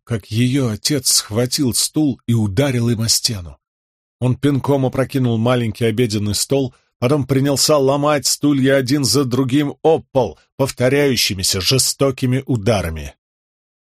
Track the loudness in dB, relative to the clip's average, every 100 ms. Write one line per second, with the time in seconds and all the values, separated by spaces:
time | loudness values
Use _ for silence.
0 | -8 -8 -4 0 0 2 0 -2 -2 -2
1 | 0 -2 -2 -2 -2 0 0 0 -2 0
2 | 0 0 0 0 2 0 0 0 0 0
3 | 0 0 -2 -6 -10 -18 _ _ _ _
4 | _ _ -2 0 0 0 0 0 0 -2
5 | -2 0 0 0 0 0 -2 -2 0 0
6 | 0 0 -2 -4 0 0 -2 -6 _ _
7 | 0 0 0 0 2 2 2 4 4 2
8 | 0 0 -2 0 0 2 4 2 2 0
9 | 0 0 0 0 0 0 -2 0 0 0
10 | 0 -2 -2 -4 _ -4 -4 0 0 2
11 | 2 0 -2 -2 -2 -2 0 0 0 0
12 | -2 0 -2 -2 -2 -2 0 0 -2 -8
13 | -12 -16 _ _ _ _ _ _